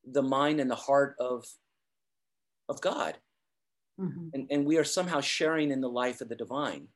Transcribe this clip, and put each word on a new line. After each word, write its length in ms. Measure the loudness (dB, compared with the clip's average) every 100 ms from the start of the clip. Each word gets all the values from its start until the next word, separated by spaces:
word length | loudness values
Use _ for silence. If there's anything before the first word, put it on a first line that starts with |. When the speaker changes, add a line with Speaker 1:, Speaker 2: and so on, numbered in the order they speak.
| 0
Speaker 1:
the 100 | 0
mind 380 | 2 4 4 2
and 100 | 0
the 40 |
heart 400 | -2 4 4 4 0
of, 240 | -4 -4 -8 -20 _ _ _ _ _ _ _ _ _ _ -12
of 120 | -4
God. 360 | -2 -2 -4 -6 _ _ _ _ _ _ _ -6
Speaker 2:
Mm-hmm. 280 | -6 -6 -8
Speaker 1:
And, 120 | -8 -2
and 160 | 0 4
we 100 | 4
are 60 |
somehow 360 | 4 0 0 0
sharing 500 | 0 2 2 2 0
in 100 | 0
the 80 | -2
life 300 | 0 -2 -4
of 80 | -10
the 60 |
divine. 540 | -8 -6 -4 -4 -6 -14